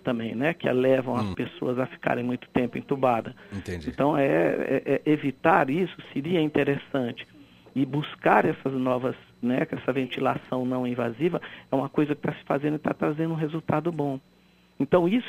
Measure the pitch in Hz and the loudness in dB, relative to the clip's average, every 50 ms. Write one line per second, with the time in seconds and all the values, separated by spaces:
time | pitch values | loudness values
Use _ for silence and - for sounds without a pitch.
0 | - 135 123 117 113 110 110 117 135 160 170 - - 139 127 127 127 131 131 131 | -4 -4 -2 -2 -4 -4 -4 -2 -2 -2 -2 -2 -2 0 2 4 4 4 4 4
1 | 127 127 120 120 107 98 87 - 123 - - - 151 131 123 123 131 - - - | 2 0 -2 -2 -2 -2 -2 -4 -6 -8 -6 -6 -4 -4 -2 -2 -4 -6 -6 -4
2 | - 131 127 123 120 123 123 - - - - 131 123 120 - 127 - - 147 135 | -2 -2 0 0 0 -2 -4 -4 -8 -4 -2 0 0 0 -4 -6 -4 -4 -2 2
3 | 131 127 117 113 104 147 - - - - 101 95 - - 87 85 80 - - - | 4 2 2 2 0 -6 -12 -14 -16 -12 -10 -10 -8 -6 -8 -6 -6 -8 -2 0
4 | 135 147 - 143 139 139 156 165 170 - - - - - 135 - - - 135 - | 2 2 4 2 2 4 4 4 2 2 2 0 0 0 0 0 2 0 0 0
5 | - 151 151 143 139 139 - - - 160 185 175 147 131 135 180 185 160 - - | 4 2 2 2 2 -4 -4 2 4 4 6 6 4 2 2 0 0 -2 -4 -12
6 | - - - 143 139 170 185 170 156 151 - 139 139 139 139 135 - - - 139 | -18 -8 -8 -6 -2 0 0 2 2 2 2 2 2 2 0 -2 -4 -4 -4 -2
7 | 123 117 120 - - _ - - - - - - - - - 127 139 131 135 151 | -2 -2 -6 -10 -14 _ -20 -20 -20 -20 -20 -20 -20 -8 -2 -2 -2 0 0 -4
8 | 151 - - - - 160 202 214 196 170 147 - - 135 135 131 127 127 123 123 | -4 -6 -10 -2 2 4 6 6 4 4 0 -2 -4 -4 -2 0 0 2 0 0
9 | 127 123 123 - - - - - 123 120 127 135 160 - 156 127 - - 127 135 | 0 -2 -4 -4 -12 -20 -14 -4 -2 0 2 2 0 -2 -4 -6 -4 -2 -2 -2
10 | 131 123 - - 131 127 131 147 - - 135 127 127 127 127 127 127 123 123 123 | -2 -4 -4 -2 0 0 0 -2 -4 -6 -4 -2 -2 -2 -2 -2 -2 -2 -2 -2
11 | 117 117 117 117 156 180 170 - - - - - - - 135 135 139 135 - 156 | -2 -4 -2 -2 -2 -2 -2 -2 -6 -8 -18 -18 -8 -2 -2 -2 -2 0 0 0
12 | 151 147 143 - - 160 151 - - - 151 139 143 151 151 151 - - - - | 0 0 0 -4 -4 -6 -6 -6 -4 -2 -2 0 0 -2 -4 -2 -2 -2 -2 0
13 | 170 160 151 151 160 165 165 156 160 147 165 160 - - 147 156 156 175 165 151 | -2 -2 0 0 -2 -2 -2 -2 -4 -4 -4 -6 -4 -2 -2 0 0 -2 -4 -2
14 | 143 143 135 131 _ _ _ _ _ _ _ _ _ _ _ - 139 - - 180 | -2 -2 -4 -6 _ _ _ _ _ _ _ _ _ _ _ -4 0 4 4 4
15 | 170 175 214 254 - | 4 4 2 2 0